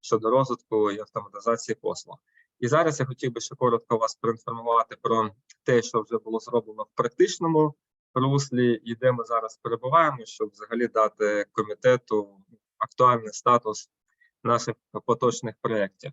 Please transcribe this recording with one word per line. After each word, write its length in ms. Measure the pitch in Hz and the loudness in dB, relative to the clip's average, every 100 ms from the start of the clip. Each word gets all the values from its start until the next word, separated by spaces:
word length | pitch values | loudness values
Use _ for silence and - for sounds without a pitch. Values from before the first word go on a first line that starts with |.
щодо 280 | - 113 110 | 0 0 2
розвитку 640 | 131 131 120 _ 110 104 | 2 2 -4 _ 0 0
і 80 | 101 | -2
автоматизації 760 | 104 113 104 104 117 117 - 110 | -8 -12 -12 -6 -4 -2 -4 -6
послуг. 360 | 98 92 - 92 _ _ _ _ | -6 -6 -12 -20 _ _ _ _
І 80 | 120 | 0
зараз 320 | 147 165 147 | 2 2 0
я 60 | 135 | -6
хотів 280 | 127 131 | -4 -6
би 80 | 117 | -6
ще 140 | - - | -12 -2
коротко 420 | 123 117 _ 113 | 0 0 _ -2
вас 180 | 110 - | 0 -2
проінформувати 800 | 113 113 - 117 117 117 113 107 | -4 -4 -8 -8 0 0 0 -4
про 280 | - 113 110 104 _ - | -2 0 0 -6 _ -10
те, 180 | - 123 | 0 0
що 200 | 113 117 | 0 -4
вже 160 | 107 113 | -4 -6
було 220 | 110 113 | -4 -8
зроблено 440 | 117 117 110 107 | -2 -4 -4 -14
в 120 | 107 - | -10 -4
практичному 800 | 120 _ 190 - 165 156 151 147 _ _ _ | -4 _ 0 2 0 2 2 -2 _ _ _
руслі, 680 | - 135 139 139 123 123 113 | -2 0 0 0 0 2 0
і 120 | 117 117 | -4 0
де 160 | 127 | 0
ми 120 | 123 | 0
зараз 340 | 117 117 110 - | -2 -4 -4 -10
перебуваємо, 680 | 117 117 127 165 156 135 110 | -8 -6 2 4 4 0 -12
щоб 240 | - 107 | -8 -8
взагалі 380 | _ 107 117 117 | _ -8 -2 0
дати 580 | 113 107 _ 104 104 101 | 2 0 _ 0 0 -4
комітету 760 | - 107 104 127 123 _ 110 101 98 _ _ _ _ | -4 -6 0 2 2 _ -2 -2 _ _ _ _ _
актуальний 560 | - - 127 120 107 | -8 4 4 4 -2
статус 560 | - - 120 110 104 - _ _ _ _ _ | -4 2 2 2 -8 -12 _ _ _ _ _
наших 320 | 113 117 120 113 _ 107 - | -2 -2 -2 -10 _ -12 -2
поточних 500 | 120 123 113 113 - | 0 2 -2 -10 -8
проєктів. 500 | 117 110 98 _ - | -4 -2 -2 _ -18